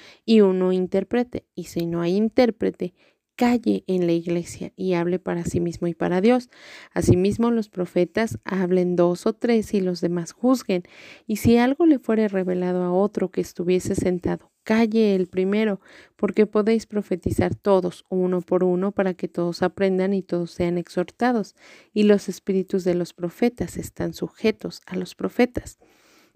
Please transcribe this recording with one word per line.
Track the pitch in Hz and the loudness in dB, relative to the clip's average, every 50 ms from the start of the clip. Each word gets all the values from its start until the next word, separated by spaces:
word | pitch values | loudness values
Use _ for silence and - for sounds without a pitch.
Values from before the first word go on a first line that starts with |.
| - - - _ _ | -20 -20 -20 _ _
y | - 226 220 | 4 6 6
uno | 202 190 185 185 185 185 | 6 6 4 2 2 0
interprete. | 185 185 185 180 - 190 190 - - 240 247 247 - - - _ _ | 0 0 0 -2 -2 -2 -2 -2 -2 -2 -2 -2 -6 -12 -12 _ _
Y | - 175 | -14 -12
si | - - 170 170 170 | -8 -6 -6 -4 -4
no | 170 170 | -2 -2
hay | 170 170 185 202 | -2 0 0 0
intérprete, | 220 226 - - 170 226 214 - 196 190 175 - - 180 - _ _ _ _ _ _ _ _ - | 0 0 2 2 2 2 0 -2 -4 -4 -4 -4 -8 -10 -10 _ _ _ _ _ _ _ _ 0
calle | 240 240 247 240 - 214 202 190 - - | 0 2 2 2 0 0 -2 -2 -2 -2
en | 185 185 175 | -2 0 0
la | 170 | 0
iglesia | 170 170 170 175 170 175 170 - - - 180 - - | 0 0 -2 -2 -4 -4 -4 -8 -10 -14 -14 -14 -10
y | - 190 185 180 | -6 -4 -2 0
hable | 170 170 175 180 180 | 0 0 0 -2 -4
para | - 180 175 170 170 | -4 -4 -6 -4 -4
sí | - - 180 | -4 -4 -2
mismo | 170 175 165 - 175 175 | -2 -4 -4 -4 -6 -6
y | 165 | -4
para | - 180 175 175 185 | -2 -2 -2 0 2
Dios. | 190 233 247 254 247 - _ - - - - - - - - | 4 4 2 2 0 -4 _ -20 -20 -20 -20 -20 -18 -10 -6
Asimismo, | 180 170 - 180 180 185 202 202 - 233 233 | 0 4 4 4 4 4 0 0 0 0 0
los | 233 226 214 - | 0 -2 -4 -4
profetas | - 185 180 175 - 180 175 175 - 220 226 220 - - - | -6 -6 -6 -2 0 0 0 0 0 -2 -4 -4 -4 -8 -8
hablen | - 190 190 190 175 185 185 180 180 180 | -6 -4 -2 0 2 2 2 2 2 2
dos | 170 175 175 180 - - | 2 2 2 2 0 -2
o | 220 214 | -4 -4
tres | - - 233 233 220 208 - - | -2 0 0 0 0 0 0 -2
y | 202 | -2
los | 185 185 180 175 | 0 -2 -2 -2
demás | 185 175 175 175 170 - | -4 -4 -2 -4 -6 -8
juzguen. | - _ - 247 262 247 - - 190 175 175 - - - - - - - _ | -8 _ 0 2 2 0 0 -2 -4 -4 -4 -6 -16 -20 -20 -20 -20 -14 _
Y | - 214 202 | -6 -6 0
si | - 233 233 233 | 2 4 4 6
algo | 240 254 277 - 349 330 | 4 2 2 2 4 4
le | 294 247 | 4 4
fuere | - - 220 214 220 208 | 2 0 0 0 0 0
revelado | 196 190 185 185 180 180 180 180 180 180 180 | 0 -2 -2 -2 -2 -2 -2 -2 -2 -2 0
a | 180 | 0
otro | 180 185 202 208 214 - 190 180 | 2 2 2 0 0 -2 -4 -2
que | - 190 | -2 -4
estuviese | 180 - - - 175 175 180 180 - - 95 | -6 -6 -6 -6 -2 0 0 0 0 -2 -4
sentado, | 92 - 185 180 175 - 175 175 170 _ _ _ _ - | -2 -2 -2 -2 -2 -2 -4 -4 -4 _ _ _ _ -4
calle | - 220 220 233 214 214 226 220 208 196 | 0 2 2 2 2 2 2 2 4 2
el | 190 180 | 0 0
primero, | 175 - 185 185 190 202 214 220 214 196 - _ - - - - _ _ _ | -2 -2 -2 -2 0 0 0 0 0 -2 -4 _ -14 -20 -20 -20 _ _ _
porque | 214 190 - - 214 | -4 0 2 2 2
podéis | 208 - 214 208 220 226 226 - | 2 2 0 2 2 0 0 -2
profetizar | - 214 208 196 - 190 170 - - - - 180 180 - | -4 -6 -8 -6 -4 -4 -4 -4 -2 0 0 0 0 -2
todos, | - - 202 196 185 180 175 - - - - | -2 0 2 2 2 2 0 -6 -10 -10 -6
uno | 190 185 180 180 185 180 | -2 -2 0 0 0 -2
por | 175 - 190 180 185 | -2 0 0 0 2
uno, | 185 180 180 190 202 | 2 0 0 -2 -2
para | 196 - 196 190 175 | -2 -2 -2 -2 -2
que | - - 175 | -4 -8 -8
todos | - - 175 175 170 - 180 | -6 -4 -4 -4 -2 -2 -2
aprendan | 180 - - 196 190 190 185 185 190 202 | -2 0 0 0 0 2 0 0 0 0
y | 190 | -2
todos | 180 - 175 175 175 170 | -4 -4 -4 -4 -4 -4
sean | - - 180 170 175 175 | -4 -4 -2 -2 -2 -2
exhortados. | 170 - - 185 175 - - - 233 254 247 220 190 - - _ - - - - - _ - | -6 -6 -4 -4 -4 -4 -4 -2 0 0 0 0 -2 -6 -10 _ -20 -20 -20 -20 -18 _ 0
Y | 214 214 | 2 4
los | 208 208 196 - - | 6 4 4 2 -4
espíritus | 180 - - - 190 190 185 - - 190 175 | -10 -8 -6 -4 -2 -2 -2 -2 -4 -2 -2
de | 185 175 | 0 -2
los | 175 175 - - | -2 -4 -6 -8
profetas | - 175 175 - - 240 240 247 - 175 170 - 175 | -10 -10 -10 -4 -2 -2 -2 -2 -2 -8 -8 -8 -10
están | 165 - - - 170 170 170 | -12 -12 -8 -8 -8 -8 -6
sujetos | - 175 170 - - - 220 214 - - 175 - - - | -8 -10 -10 -8 -4 -2 -2 -2 -2 -6 -12 -12 -14 -14
a | - 185 | -12 -10
los | 185 180 - - | -10 -10 -10 -10
profetas. | - 190 190 - - 247 247 - - - - - _ _ _ _ _ _ _ _ _ _ _ _ | -8 -8 -4 0 0 0 0 0 -4 -10 -12 -14 _ _ _ _ _ _ _ _ _ _ _ _